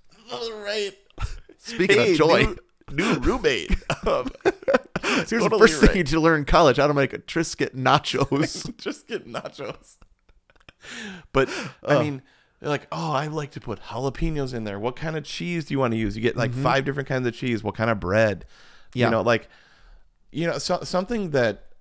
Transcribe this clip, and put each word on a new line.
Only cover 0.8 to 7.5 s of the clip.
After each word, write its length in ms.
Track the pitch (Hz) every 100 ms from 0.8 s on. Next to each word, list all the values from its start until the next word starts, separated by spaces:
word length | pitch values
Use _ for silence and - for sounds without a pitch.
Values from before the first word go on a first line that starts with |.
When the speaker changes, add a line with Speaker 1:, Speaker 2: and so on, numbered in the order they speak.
| 202 - _ - - - - -
Speaker 2:
Speaking 380 | - 233 185 196
Speaker 1:
Hey, 160 | 202
Speaker 2:
of 60 | 156
joy. 240 | 156 135
Speaker 1:
new, 120 | - - _ _ -
new 220 | 135 214 156
roommate. 540 | 123 262 156 113 - -
<laughs> 40 | - - 208
Um, 240 | 127 180 -
Speaker 2:
<laughs> 60 | 359 - - 254 - -
Here's 280 | - - -
the 80 | 226 202
Speaker 1:
totally 120 | 214
Speaker 2:
first 200 | 220 -
thing 60 | 214
Speaker 1:
right. 80 | 190
Speaker 2:
you 40 |
need 60 | 147
to 120 | 160
learn 200 | 160 156
in 40 |
college, 320 | 139 165 - 127
how 100 | 143
to 60 |
make 200 | 143 131
a 40 | -
Triscuit 520 | - 165 165